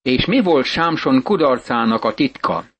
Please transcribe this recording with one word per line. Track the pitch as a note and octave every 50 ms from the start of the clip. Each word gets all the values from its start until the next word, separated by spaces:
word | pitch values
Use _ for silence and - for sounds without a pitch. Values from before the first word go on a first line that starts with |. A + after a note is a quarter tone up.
És | _ B2+ B2+ B2 -
mi | - G#3+ C#4
volt | G#3+ F3+ E3 C3+ B2+
Sámson | - - E3+ E3 E3+ D#3+ D#3 - D3 C3 C3
kudarcának | B2+ - G#3 F3 D#3+ C#3 B2+ A#2 - - B2+ A#2 A#2 A2+ A2+ A2+ -
a | A2+ -
titka? | - D3+ B2+ - - - - F2 E2+ - - _